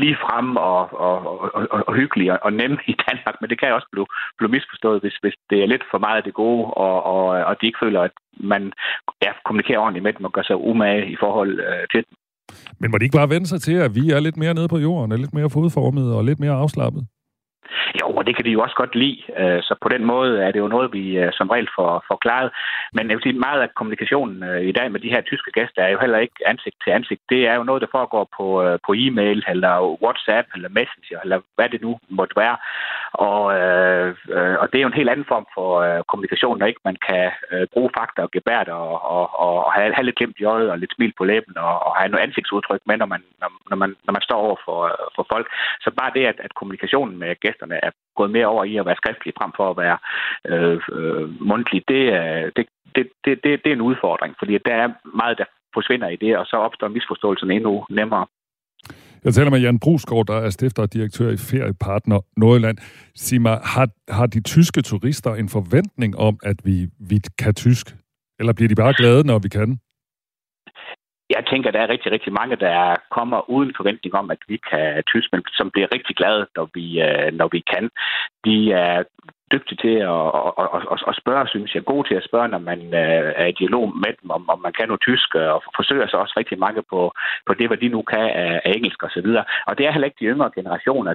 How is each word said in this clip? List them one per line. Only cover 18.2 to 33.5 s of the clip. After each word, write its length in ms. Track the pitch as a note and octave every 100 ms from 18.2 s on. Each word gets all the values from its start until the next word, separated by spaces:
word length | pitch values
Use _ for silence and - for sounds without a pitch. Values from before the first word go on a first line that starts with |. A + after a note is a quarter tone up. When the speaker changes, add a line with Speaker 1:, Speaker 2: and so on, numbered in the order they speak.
| B2
Speaker 1:
det 80 | A#2+
kan 100 | A#2
de 40 |
jo 100 | A2
også 140 | B2+ -
godt 200 | B2 A#2+
lide. 220 | C#3 B2+ - -
Øh, 200 | F#2 F2 -
så 80 | -
på 80 | A2
den 160 | B2 A2+
måde 360 | B2 C3 G#2+
er 80 | F#2+
det 80 | G#2
jo 80 | G#2
noget, 260 | A#2+ B2+
vi, 240 | G#2 F#2+ F#2
øh, 120 | F2
som 160 | - G2
regel 180 | A#2+ G#2+ -
får, 260 | F2 F2 -
får 100 | G2 A#2
klaret. 240 | B2 B2+ - - - -
Men 160 | A2 A2
jeg 60 | G#2+
vil 60 |
sige, 160 | C3+ B2+ B2+
meget 140 | C#3+
af 80 | A#2+ -
kommunikationen, 680 | A2 G#2+ G#2+ C#3 B2 F#2
øh, 180 | F2+ F2+
i 100 | F#2
dag 200 | G#2 B2
med 80 | G2
de 100 | A#2
her 80 | A#2+
tyske 300 | - - -
gæster 300 | A2 A#2+ -
er 60 | F#2
jo 100 | G2
heller 180 | B2+ A2
ikke 200 | A#2+ - F#2
ansigt 300 | B2 - -
til 80 | -
ansigt. 300 | G2+ - G2 -
Det 180 | B2 A#2+
er 80 | A#2+
jo 80 |
noget, 180 | A#2+ C3+
der 60 | A2+ C3
foregår 320 | A#2+ A2 G2 -
på, 260 | G2 F#2+
øh, 160 | F2+ F2 -
på 60 | G#2 C3+
e-mail, 380 | A#2 G#2 G#2 G2
eller 260 | F2+ F#2 F2+ F2+ E2
WhatsApp, 440 | A2+ B2 - A2 A#2+ F#2
eller 140 | F2+
Messenger, 500 | G2+ B2 - - E2+
eller 160 | F#2 F#2+ - -
hvad 140 | A#2+
det 120 | A#2+
nu 180 | A#2 A#2+ -
måtte 260 | F#2+ F#2+ -
være. 220 | A2+ - - - - - -
Og, 280 | - G2+ G#2 G2+